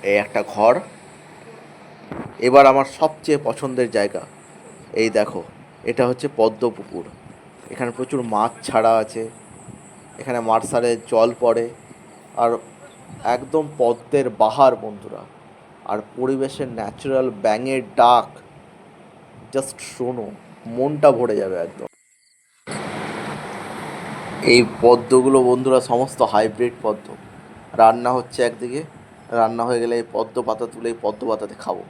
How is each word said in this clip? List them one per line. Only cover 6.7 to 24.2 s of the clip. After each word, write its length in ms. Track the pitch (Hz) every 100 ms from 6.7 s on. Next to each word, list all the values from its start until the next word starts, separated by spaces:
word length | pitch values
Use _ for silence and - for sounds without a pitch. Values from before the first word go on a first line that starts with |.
| 104
পুকুর। 280 | 101 87 - - - - - - -
এখানে 180 | - 123 117
প্রচুর 220 | 127 139 120
মাছ 180 | 107 117 - -
ছাড়া 240 | 117 113 113
আছে, 200 | 107 117 113 - - - - - - - - -
এখানে 180 | - 123 113
মার্শালের 480 | 113 - 123 120 117 -
জল 200 | 113 113 120
পড়ে, 220 | 120 117 117 - - - - - - -
আর 80 | 117 117 - - - - - - - 123
একদম 280 | 131 160 151 147
পদ্মের 480 | 120 117 - 143 127 104
বাহার 320 | 110 113 135 120
বন্ধুরা, 380 | 107 104 - - - - - - - - -
আর 80 | 104 107 -
পরিবেশের 520 | 131 135 135 - 135 113
ন্যাচারাল 500 | 104 - 139 135 131 107
ব্যাঙের 380 | 110 107 131 135 110 -
ডাক, 280 | 120 123 - - - - - - - - - - - - -
just 240 | 135 135 - -
শোনো, 340 | - 123 123 107 - - - 117 117
মনটা 340 | 135 151 147 120
ভরে 180 | 120 104
যাবে 140 | 98 92 85
একদম। 220 | - 62 _ _ _ _ _ _ _ - - - - - - - - - - - - - - - -